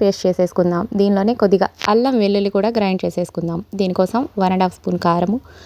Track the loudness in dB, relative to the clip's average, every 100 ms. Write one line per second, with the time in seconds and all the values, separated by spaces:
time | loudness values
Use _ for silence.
0 | 0 0 -2 0 0 0 0 0 -4 0
1 | 2 2 0 2 2 2 0 -2 0 2
2 | 2 0 2 0 0 0 0 0 0 0
3 | -2 -4 -6 -4 -6 -6 -8 -4 -2 0
4 | 0 -2 -4 -2 0 2 0 -2 -6 -2
5 | 0 0 0 -2 -6 -20